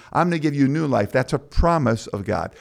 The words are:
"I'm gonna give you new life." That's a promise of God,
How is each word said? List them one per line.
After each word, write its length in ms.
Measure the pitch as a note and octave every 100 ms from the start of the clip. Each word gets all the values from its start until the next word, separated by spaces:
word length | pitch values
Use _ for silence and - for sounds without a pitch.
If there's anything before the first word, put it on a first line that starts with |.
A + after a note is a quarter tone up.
| -
"I'm 160 | - F3
gonna 100 | E3+
give 160 | D3+
you 140 | C#3+ C3+
new 180 | D3+ D3+
life." 240 | A#2 G#2
That's 220 | C3 B2+
a 60 | C#3
promise 680 | - - F3 E3+ A#2+ A2+ -
of 180 | G2+
God, 300 | G2 F2+ E2 -